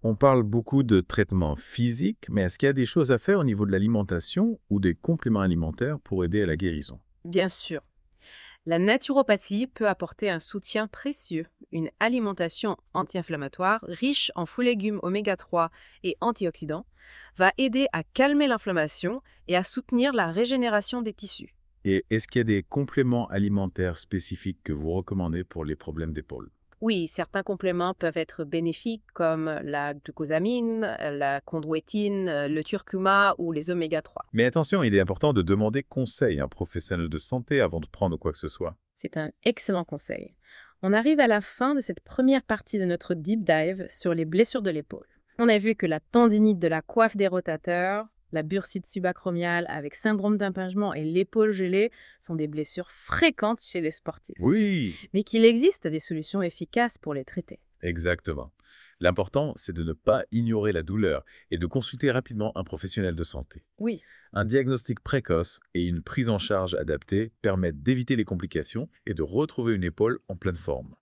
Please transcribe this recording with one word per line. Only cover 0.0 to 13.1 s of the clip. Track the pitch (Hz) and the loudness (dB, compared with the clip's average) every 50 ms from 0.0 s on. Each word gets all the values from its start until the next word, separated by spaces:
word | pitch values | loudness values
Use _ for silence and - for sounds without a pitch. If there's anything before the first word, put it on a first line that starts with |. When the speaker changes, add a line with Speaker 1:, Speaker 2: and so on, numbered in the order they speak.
Speaker 1:
On | - 110 110 | 0 -2 2
parle | - 139 139 131 127 | 4 6 6 6 6
beaucoup | 113 104 107 117 107 - - 139 | 4 2 0 -2 0 2 2 2
de | 135 117 107 95 | 4 6 6 4
traitement | 87 - - - 101 - 95 92 85 76 73 | 4 2 0 0 0 2 2 2 2 2 -2
physique, | 67 - - - - 117 123 117 123 160 202 220 _ - - | -4 -8 -10 -4 -2 0 0 0 0 0 -2 -2 _ -8 -2
mais | 117 104 | 0 0
est-ce | 92 90 - - | 0 0 0 2
qu'il | - | 0
y | 139 | 2
a | |
des | 139 135 123 | 2 2 0
choses | - - 175 147 127 | 0 2 0 4 4
à | 131 113 | 2 2
faire | - - 202 196 | 4 2 2 2
au | 156 | 2
niveau | 131 107 98 104 | 2 2 2 2
de | 98 | 2
l'alimentation | 98 95 101 110 117 107 101 92 92 85 - - - 180 208 233 226 - _ _ | 2 2 4 4 2 2 2 0 -2 -2 -2 -2 0 0 0 0 0 -4 _ _
ou | 101 101 | 0 2
des | 95 90 85 | 4 2 2
compléments | _ - - 165 160 - 117 110 101 | _ 0 -2 -2 0 2 0 2 2
alimentaires | 95 92 87 85 80 80 82 - 117 139 151 139 | 4 2 2 2 0 -2 -2 -2 -2 -4 -4 -6
pour | _ - 101 92 90 | _ -4 -2 0 0
aider | 82 92 104 | 2 2 2
à | 101 | 2
la | 85 78 | 2 0
guérison ? | 78 95 90 82 76 71 - 64 - _ _ _ _ _ | 0 -2 -2 -2 -4 -6 -8 -12 -14 _ _ _ _ _
Speaker 2:
Bien | 170 175 185 185 185 | -2 -2 0 0 0
sûr. | - - - - 165 143 _ _ _ _ _ _ _ _ _ - - - - - - _ _ | -2 -6 -6 -8 -8 -10 _ _ _ _ _ _ _ _ _ -20 -20 -20 -20 -20 -20 _ _
La | 165 165 170 | -2 0 2
naturopathie | 180 202 233 269 - - 269 277 262 - 208 190 - - 202 208 254 254 | 4 4 2 2 0 2 2 2 4 4 2 0 0 -4 -2 -2 -2 -4
peut | _ - 226 | _ 0 0
apporter | 208 190 - 180 160 - - 214 202 | 0 0 0 -6 -10 -6 -4 -2 -2
un | 175 160 | -2 -2
soutien | - - - 202 - - - 220 220 208 | -6 -8 -10 -10 -10 -4 -4 -4 -4 -4
précieux. | - - - 277 294 - - - 175 156 165 _ _ _ - _ | -8 -8 -8 -8 -6 -6 -8 -6 -6 -6 -6 _ _ _ -20 _
Une | - 165 160 - _ _ | -6 -4 -4 -6 _ _
alimentation | 208 226 247 254 220 202 190 - 175 165 - - - 208 190 _ _ _ - | 0 0 2 0 0 -2 -2 -2 -4 -4 -4 -4 -4 -4 -4 _ _ _ -4
anti-inflammatoire | 180 190 - | -4 -4 -2